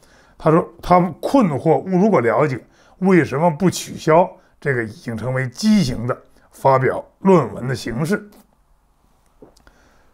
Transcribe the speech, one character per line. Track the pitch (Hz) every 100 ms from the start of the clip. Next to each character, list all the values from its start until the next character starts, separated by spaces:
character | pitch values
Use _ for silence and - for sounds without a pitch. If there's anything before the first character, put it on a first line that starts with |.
| _ _ _ _
他 | 160
说 | 160 - -
他 | - 180 175 135
困 | - 277 202
惑， | 135 160 156 185
如 | 180 214
果 | 175
了 | 117 110 147
解， | 131 - _ _ _
为 | 185 180
什 | 143 135
么 | 175
不 | 151 185
取 | - - -
消 | - 156 185 - _ _
这 | 147
个 | 123
已 | 113
经 | - - 113
成 | 120
为 | 131 131
畸 | - 214 214
形 | 127 123 120
的 | 123 _ _ _
发 | - 139 131
表 | 123 90 - _
论 | 190 180 117
文 | - 123
的 |
形 | 123 - 113 160
式？ | 202 - - _ _ _ _ _ _ _ _ _ _ - _ - _ _ _ _